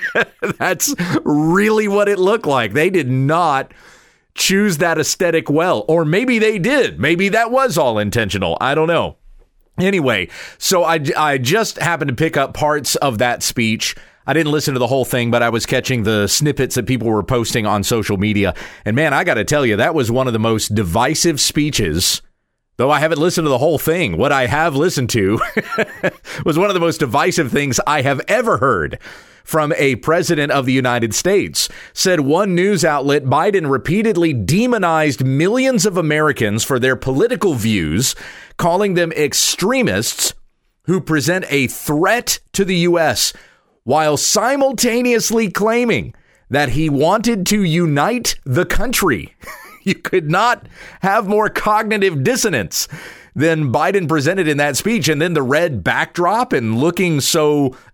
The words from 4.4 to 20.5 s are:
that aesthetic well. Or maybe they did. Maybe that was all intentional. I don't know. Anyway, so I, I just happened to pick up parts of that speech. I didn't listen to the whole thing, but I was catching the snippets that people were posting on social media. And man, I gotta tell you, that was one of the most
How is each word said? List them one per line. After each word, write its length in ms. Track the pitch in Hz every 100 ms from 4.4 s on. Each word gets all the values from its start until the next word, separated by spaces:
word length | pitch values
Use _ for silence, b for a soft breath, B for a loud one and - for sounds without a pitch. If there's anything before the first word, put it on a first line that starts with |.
| - 190 208 156
that 180 | 175 156
aesthetic 540 | 147 - 180 165 -
well. 340 | 147 180 123 104
Or 160 | 165
maybe 340 | 156 180 254 233
they 220 | 214 220
did. 400 | 175 285 208 143
Maybe 300 | 143 170 196
that 200 | 214 233
was 260 | 254 262 165
all 220 | 135 107
intentional. 580 | 104 120 107 98 90 82
I 160 | 120 147
don't 100 | 160
know. 300 | 165 92 - - - _ _ _ -
Anyway, 480 | 185 190 135 107 87 B B B
so 280 | - 185
I, 160 | 165 165 143 156
I 200 | 151 139
just 420 | 123 202 220 -
happened 300 | 147 170 147
to 60 |
pick 220 | 120 160 151
up 180 | 135
parts 400 | - 151 151 139
of 240 | - 143 110
that 240 | 123 120
speech. 540 | - - 113 110 - - B B
I 80 | -
didn't 200 | 147 156
listen 220 | 151 143
to 40 | 127
the 80 | 120
whole 180 | 135
thing, 280 | 120 127 117
but 100 | 117
I 60 | 117
was 180 | 113 -
catching 380 | 131 - 127
the 240 | 104 110 101
snippets 480 | - 147 135 127 131
that 100 | 113
people 220 | 127 113
were 160 | 107
posting 420 | 92 127 110 123 107
on 160 | 104
social 340 | 95 117 104 101
media. 380 | 107 104 95 - B B
And 100 | 107
man, 180 | 117 156
I 120 | 139
gotta 180 | 175 123
tell 240 | 101 147 131
you, 80 |
that 180 | 104 143
was 200 | 160 113
one 160 | 120 131
of 40 |
the 60 | 110
most 380 | 110